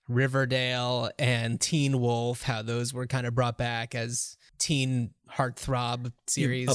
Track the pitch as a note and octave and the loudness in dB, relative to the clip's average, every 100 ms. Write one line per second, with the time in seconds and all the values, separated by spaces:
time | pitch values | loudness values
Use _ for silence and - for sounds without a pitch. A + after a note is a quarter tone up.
0 | - A#2+ C3+ C3+ C3 B2+ B2+ B2 B2 B2 | -2 2 4 2 2 2 0 0 0 0
1 | A#2 - B2 A#2 A#2 A#2+ - D#3+ C#3 C3+ | -2 0 2 2 0 0 0 2 2 2
2 | A#2+ A#2 A#2+ A#2+ - A2+ A2 A#2 A#2+ B2+ | 2 2 0 -2 -2 -4 -2 -2 -2 -4
3 | B2 C3+ A#2+ A#2+ B2 B2 A#2+ A#2 A#2+ B2 | -4 -2 0 2 0 0 -2 -4 -4 -6
4 | A#2 A#2+ - - - - - C#3 C3 B2+ | -4 -4 -6 -10 -18 -6 0 2 2 0
5 | A#2 - - - B2+ A#2+ - B2 A#2+ B2 | -2 -6 -6 -2 -2 -2 -2 0 0 -4
6 | B2 - - - C#3+ B2+ B2+ | -6 -8 -4 0 0 0 0